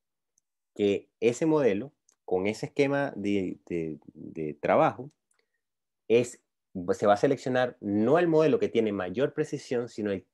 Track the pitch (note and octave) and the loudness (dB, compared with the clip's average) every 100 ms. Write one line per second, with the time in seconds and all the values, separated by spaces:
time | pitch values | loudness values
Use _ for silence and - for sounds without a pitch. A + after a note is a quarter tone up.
0 | _ _ _ _ _ _ _ - G2+ G2 | _ _ _ _ _ _ _ -2 0 0
1 | - _ A2+ A#2+ D#3+ D#3 A#2+ F#2+ C#3 _ | -4 _ 0 2 2 4 4 2 -4 _
2 | _ _ - F#2 G2 A2 C#3+ - C#3 C#3 | _ _ -4 -2 0 -4 -8 0 0 2
3 | C#3 - G2+ G2+ F2+ - - F2 D#2+ D2 | -2 -4 -2 -2 -2 -6 -8 -6 -6 -8
4 | - D#2 D2+ D#2 D#2 C#2+ - G#2+ D3+ G2+ | -16 -18 -16 -10 -8 -6 0 2 2 -2
5 | C#3 _ _ _ _ _ _ _ _ _ | -16 _ _ _ _ _ _ _ _ _
6 | - A#2 A#2+ - _ _ _ F#2+ F2+ F#2+ | 2 2 2 -8 _ _ _ -12 -4 0
7 | G#2 G2+ C#3 C3+ C3 B2+ B2 - G#2 G#2 | 2 4 2 0 0 0 -2 -4 -4 0
8 | A2+ E3 F3 D#3 D#3 A2+ G2+ A#2 G#2+ G2+ | 2 4 4 4 4 2 2 0 0 -2
9 | F2+ F#2+ C#3+ D3+ D3 C#3+ - A#2+ A#2+ - | -4 -2 -2 -2 -6 -6 -6 -4 -4 -6
10 | G#2 G2 - | -4 -4 -8